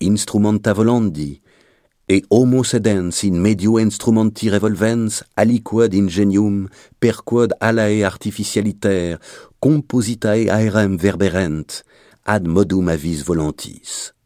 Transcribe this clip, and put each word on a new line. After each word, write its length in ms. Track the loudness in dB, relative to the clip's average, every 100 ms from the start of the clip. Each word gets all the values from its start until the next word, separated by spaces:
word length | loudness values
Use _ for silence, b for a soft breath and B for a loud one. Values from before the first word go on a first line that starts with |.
instrumenta 720 | 0 0 0 0 2 2 0
volandi, 680 | 2 2 2 0 -4 -8 -12 b b b b b b 0
et 160 | 0 4
homo 340 | 4 4 2
sedens 600 | 0 0 0 0 -2 -2
in 80 | -2
medio 440 | 2 2 2 2 2
instrumenti 720 | 0 0 0 2 0 -2 -2
revolvens, 760 | 0 0 0 0 0 -4 -6 -8 -2
aliquod 580 | 0 0 0 0 2
ingenium, 720 | 2 0 2 2 2 0 -2 -6 B B _
perquod 540 | -2 -2 -2 0 0 0
alae 420 | 0 2 2 2
artificialiter, 1120 | 0 -2 -8 -6 -4 -2 -2 -2 -2 0 -2 -6 B B B _
compositae 880 | 2 2 0 -2 -2 -2 0 0 2
aerem 480 | 0 0 2 0 0
verberent, 880 | 0 0 -2 -2 -2 -4 -8 -16 b b b b
ad 220 | -4 -2 0
modum 420 | 0 2 0 0
avis 340 | -2 -4 -6
volentis. 880 | -4 -2 -2 -6 -14 -18 -14 -14 -14 -18